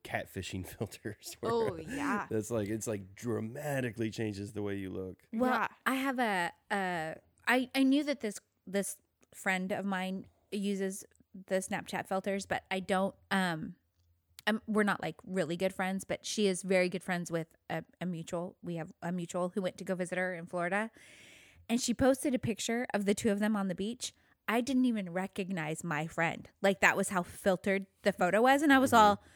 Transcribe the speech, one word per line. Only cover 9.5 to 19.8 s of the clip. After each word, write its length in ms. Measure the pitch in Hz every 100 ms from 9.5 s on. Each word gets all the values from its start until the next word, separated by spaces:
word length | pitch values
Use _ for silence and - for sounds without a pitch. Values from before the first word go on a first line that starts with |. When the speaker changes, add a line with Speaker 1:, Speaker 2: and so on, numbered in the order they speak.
| 185 185
Speaker 3:
of 120 | 202
mine 420 | 196 190 185 190 - _ _
uses 520 | 208 202 196 196 196 - _ _ 196 -
the 80 | 190
Snapchat 500 | 190 196 - 190 -
filters, 380 | 190 196 196
but 180 | - - -
I 100 | 190
don't, 340 | 180 190 196 - -
um, 440 | 196 185 160 - - _ _ _ _ _ - -
um, 140 | 220 -
we're 160 | 208
not, 180 | 202 185
like, 160 | 160 - -
really 300 | 185 151 175
good 160 | 185
friends, 320 | 185 185 190
but 220 | - - -
she 200 | - 202
is 140 | 180
very 280 | 185 185 180
good 120 | 175
friends 280 | - 175 170
with 140 | 165 160 _ -
a, 120 | 160 - -
a 20 |
mutual. 500 | 175 165 165 175 180 -
We 140 | 175 165
have 160 | 156 -
a 80 | 170
mutual 380 | 180 170 180 180
who 80 | 202
went 160 | 185
to 60 | -